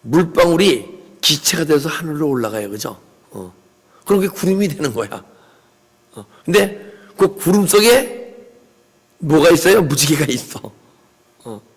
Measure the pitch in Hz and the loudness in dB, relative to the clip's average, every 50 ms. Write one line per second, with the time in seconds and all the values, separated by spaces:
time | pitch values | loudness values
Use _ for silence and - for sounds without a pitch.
0 | _ 117 127 165 185 170 - 165 175 175 170 165 196 196 143 113 - - - - | _ 0 0 0 0 0 2 2 2 4 4 2 2 2 2 0 -4 -12 -20 -20
1 | - - - - - - 151 143 - - - 170 165 147 160 147 135 160 - - | -20 -20 -18 -6 -4 -2 -2 -2 -2 -4 -2 -2 0 2 2 0 0 -2 -8 -8
2 | 170 160 151 147 156 147 135 127 117 110 104 110 104 101 101 104 - - 101 90 | -8 -8 -6 -4 -2 -2 0 -2 -2 -4 -4 -6 -8 -8 -10 -10 -10 -10 -12 -14
3 | _ _ _ _ _ _ - 101 92 90 - _ _ _ _ _ _ _ _ _ | _ _ _ _ _ _ -18 -16 -16 -16 -18 _ _ _ _ _ _ _ _ _
4 | _ - 202 202 185 196 - - - 175 190 190 208 190 147 - 156 139 113 117 | _ 0 0 2 2 -2 -4 -4 -2 0 0 0 0 -2 -2 -4 -6 -6 -4 -4
5 | 110 101 107 104 - _ _ _ _ _ _ _ _ _ _ _ _ _ _ _ | -8 -8 -8 -14 -16 _ _ _ _ _ _ _ _ _ _ _ _ _ _ _
6 | _ _ _ 110 104 _ _ _ _ - 175 202 196 196 - - - - - - | _ _ _ -20 -20 _ _ _ _ 0 0 2 0 0 -4 -14 -18 -20 -20 -20
7 | - - - - 392 370 - - - - 180 208 202 - - 208 208 233 240 262 | -20 -20 -2 0 0 0 0 -2 -2 0 0 2 0 4 2 4 6 6 4 4
8 | 262 - - - - - - - - - _ _ _ _ _ _ _ _ _ _ | 2 -2 -10 -14 -16 -18 -20 -20 -20 -20 _ _ _ _ _ _ _ _ _ _
9 | _ _ _ _ - 147 147 156 143 170 170 160 - 180 196 220 180 143 143 135 | _ _ _ _ -4 0 2 4 6 6 6 6 4 4 4 4 4 2 0 -2
10 | - - 156 143 151 139 127 123 - - - - - - - _ _ _ _ _ | 0 0 0 0 0 -2 -2 -6 -6 -10 -16 -16 -18 -18 -20 _ _ _ _ _
11 | _ _ _ _ _ _ _ _ _ 120 110 104 _ _ _ | _ _ _ _ _ _ _ _ _ -18 -18 -18 _ _ _